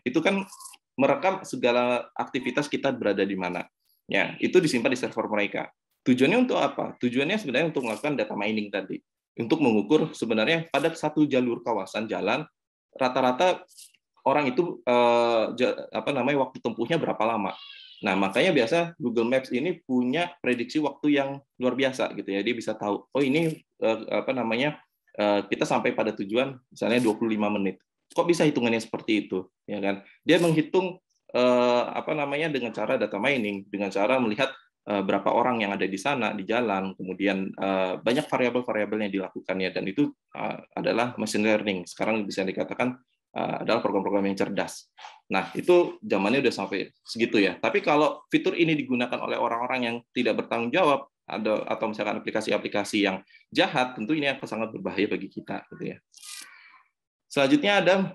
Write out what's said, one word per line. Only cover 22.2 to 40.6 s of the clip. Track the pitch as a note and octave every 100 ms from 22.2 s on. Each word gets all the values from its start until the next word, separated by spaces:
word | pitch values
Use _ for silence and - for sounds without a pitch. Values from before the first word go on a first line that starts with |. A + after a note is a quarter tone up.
| G2
ya. | G2
Dia | G#2+
bisa | A2+ G#2+ G#2+
tahu, | G#2 G2+ -
oh | C3
ini, | C#3 D3+ E3 D3
eh, | _ - A2 A2 -
apa | G#2 A#2 C3
namanya, | A2+ A2+ D3 - _ _ _ -
eh, | G#2 - G3
kita | -
sampai | D3 B2+ B2 -
pada | A2
tujuan | G#2+ G2 A2+ C#3 C3 _
misalnya | - G#2+ B2
dua | A#2 G#2
puluh | A2+ G#2+
lima | G#2
menit. | G#2 G2 - _ _ _
Kok | - E3+
bisa | E3+
hitungannya | D#3 C3 A#2+ A2+
seperti | - A2 - A2 -
itu, | F#2 F#2 _
ya | - G#2
kan? | G2 G2 - - C3
Dia | E3
menghitung | E3+ D#3 D3 F#3 F#3 - _ _ _
eh, | A#2+ B2 B2 B2 A#2+ -
apa | - -
namanya, | D#3 C#3+ C#3+ D#3+
dengan | C#3+ A#2
cara | G#2 A2 C3
data | G#2 G2+
mining, | B2+ C3+ G#2 G2+ G2
dengan | G2+ G2
cara | G2 G#2 C3
melihat, | A2+ G#2 C3+ - _ _ -
eh, | G2+
berapa | F#2+ G2+ G2+
orang | A#2 B2 A#2 G2+
yang |
ada | G2
di | F#2+ G2
sana, | C#3 C3+ G#2+
di | G2+ F#2+
jalan, | A2+ A#2 F#2+ F#2+ F#2
kemudian, | F#2+ F2 G2 F#2+ F#2+
eh, | - F#2+ F#2+ F#2 F2+
banyak | A2 C3+ D3
variabel-variabel | C3 B2 B2 B2 G#2+ G2+ G#2+ G#2
yang | F#2+
dilakukannya, | F#2 F#2 - F#2+ F#2
dan | F#2 G2
itu, | G2 D3 - _ -
eh, | G#2+ -